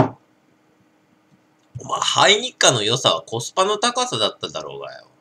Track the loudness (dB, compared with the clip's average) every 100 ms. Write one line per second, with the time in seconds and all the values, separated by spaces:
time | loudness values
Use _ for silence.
0 | 2 -2 _ _ _ _ _ _ _ _
1 | _ _ _ _ _ _ _ -16 -6 -2
2 | 0 4 4 4 0 0 2 2 0 2
3 | 2 0 -2 -8 -4 0 0 2 0 0
4 | -4 -2 -2 -2 -10 -10 -10 -10 -12 -14
5 | -20 _